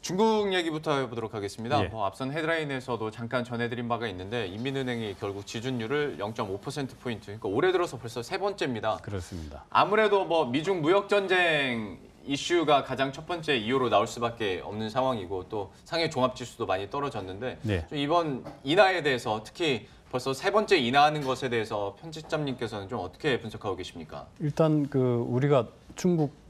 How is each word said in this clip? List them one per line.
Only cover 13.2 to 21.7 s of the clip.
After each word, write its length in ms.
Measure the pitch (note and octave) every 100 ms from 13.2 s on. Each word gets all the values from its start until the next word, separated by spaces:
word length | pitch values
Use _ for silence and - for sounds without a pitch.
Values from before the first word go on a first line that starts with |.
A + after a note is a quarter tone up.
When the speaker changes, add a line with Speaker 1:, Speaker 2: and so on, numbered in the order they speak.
| D#3
Speaker 1:
번째 300 | F3 D#3 C3
이유로 320 | G#2+ C3+ B2
나올 180 | G2+ A2+
수밖에 540 | - A#2 - G#2 F2+
없는 260 | D2 G#2 A2
상황이고, 580 | B2+ C3 A#2 F2+ F#2+ F2
또 240 | G#2+ F#2+ -
상해 240 | - E3 D#3+
종합 280 | C3 B2+ -
지수도 300 | B2 - G2+
많이 220 | F#2+ G2+
떨어졌는데, 680 | C#3+ C#3+ A2+ F#2+ F#2+ B2 -
Speaker 2:
네. 240 | A2 F#2 D#2+
Speaker 1:
좀 100 | D3
이번 460 | C#3+ E3+ D#3+ B2 - -
인하에 400 | C3+ F3 F#3+ F3+
대해서, 400 | D3 B2 A#2+ A2
특히 440 | - - E3 A#2 - - -
벌써 200 | B2+ C3
세 200 | C3+ F#3+
번째 240 | G3+ G#3+ F#3
인하하는 480 | A#2+ C#3 D3+ D3+
것에 240 | C3+ B2 C3
대해서 480 | A#2 G#2+